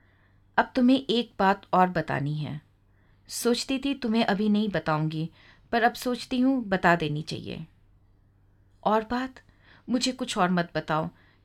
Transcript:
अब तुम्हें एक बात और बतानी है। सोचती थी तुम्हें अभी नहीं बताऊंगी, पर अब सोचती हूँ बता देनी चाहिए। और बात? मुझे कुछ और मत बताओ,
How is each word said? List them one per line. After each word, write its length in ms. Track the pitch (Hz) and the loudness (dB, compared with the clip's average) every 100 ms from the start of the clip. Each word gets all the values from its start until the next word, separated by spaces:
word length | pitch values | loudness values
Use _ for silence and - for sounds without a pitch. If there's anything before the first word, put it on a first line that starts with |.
| _ _ _ _ _ - | _ _ _ _ _ -2
अब 140 | 226 - | 0 2
तुम्हें 300 | 247 269 269 | 4 4 2
एक 240 | 226 233 - | -2 -2 0
बात 220 | 196 196 - | 2 2 0
और 140 | 180 185 | 2 4
बतानी 500 | 175 156 139 139 151 | 2 -2 -2 -2 -4
है। 240 | 147 147 - _ _ _ _ _ - | -6 -10 -14 _ _ _ _ _ -14
सोचती 520 | - 233 240 - 269 | -4 0 0 -2 -4
थी 140 | 277 | -4
तुम्हें 320 | 269 233 226 233 | -4 0 0 2
अभी 240 | 196 214 | 0 2
नहीं 200 | 208 214 | 2 0
बताऊंगी, 600 | 180 160 151 156 156 160 - - - _ | -2 -2 -2 -2 -4 -8 -10 -20 -20 _
पर 120 | 240 | 2
अब 100 | 226 | 2
सोचती 460 | 226 254 247 - 254 | 0 -6 -6 -4 0
हूँ 260 | 254 269 214 | 0 0 -2
बता 300 | 185 185 170 | 2 4 4
देनी 260 | 156 147 | 2 -4
चाहिए। 440 | 156 120 - - 160 _ _ _ _ _ _ _ _ _ _ _ | -6 -10 -10 -12 -14 _ _ _ _ _ _ _ _ _ _ _
और 240 | - 220 220 | 0 0 0
बात? 240 | 247 262 - _ _ - - - | -4 -6 -10 _ _ -20 -20 -4
मुझे 220 | 247 254 | -2 0
कुछ 260 | 254 202 - | -4 -6 0
और 120 | 180 | 2
मत 220 | 180 170 156 | 2 0 -4
बताओ, 340 | 156 156 170 - _ _ | -2 -2 -2 -10 _ _